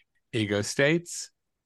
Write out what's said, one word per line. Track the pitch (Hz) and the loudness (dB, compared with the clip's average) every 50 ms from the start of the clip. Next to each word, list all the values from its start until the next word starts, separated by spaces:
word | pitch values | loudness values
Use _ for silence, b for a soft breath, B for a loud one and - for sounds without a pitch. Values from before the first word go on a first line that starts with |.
| - _ _ _ _ _ | -20 _ _ _ _ _
ego | - 113 107 98 101 101 | -4 -2 0 0 0 0
states, | 104 - - - 139 143 165 170 170 - - - - - _ _ _ _ _ _ _ | 0 0 0 2 2 4 2 2 -2 -6 -10 -12 -12 -14 _ _ _ _ _ _ _